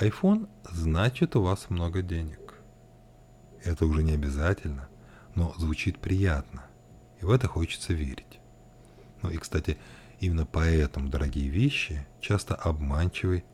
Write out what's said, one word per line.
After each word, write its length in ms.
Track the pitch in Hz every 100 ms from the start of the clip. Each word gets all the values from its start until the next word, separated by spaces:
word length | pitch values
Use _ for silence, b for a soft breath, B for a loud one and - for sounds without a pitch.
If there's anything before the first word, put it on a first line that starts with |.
iPhone, 480 | 107 - 185 214 208 - -
значит, 680 | 85 80 80 113 - 165 123
у 60 |
вас 260 | 92 95 -
много 320 | 90 87 92
денег. 540 | 90 82 80 73 - - - - - - - - - - - -
Это 220 | 90 82 80
уже 180 | 78
не 80 | 78
обязательно, 800 | 76 71 69 78 98 - 69 69 - B B B
но 200 | - 85 -
звучит 400 | 80 78 - -
приятно, 680 | 87 92 98 73 - - - - - - - -
и 40 | 85
в 60 |
это 160 | 123 95
хочется 460 | - 82 - -
верить. 480 | 82 71 65 - - - - - - B B B -
Ну 80 | 92
и, 80 | 82
кстати, 400 | - 92 - 76 B B B B
именно 260 | 92 82 78
поэтому 640 | 82 82 80 71 - 69
дорогие 400 | 69 71 69 69
вещи 580 | 80 135 - - 76 71 -
часто 340 | - 101 -
обманчивый 920 | - 85 78 71 71 87 - 95 90 -